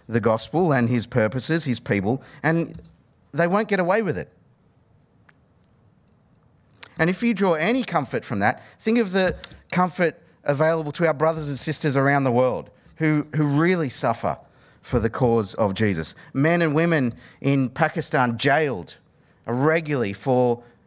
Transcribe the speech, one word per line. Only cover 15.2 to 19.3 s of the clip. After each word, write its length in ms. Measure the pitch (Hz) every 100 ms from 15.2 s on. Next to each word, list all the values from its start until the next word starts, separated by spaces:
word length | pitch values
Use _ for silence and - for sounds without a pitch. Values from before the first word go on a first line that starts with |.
| 123 117 98
of 200 | - 104
Jesus. 400 | 98 110 82 - - -
Men 300 | 131 156 170
and 120 | 160
women 400 | 147 170 156 123 - - -
in 280 | 139 139 127
Pakistan 720 | - 156 175 - 143 123 113
jailed 580 | 139 151 151 98 82 - _ _ _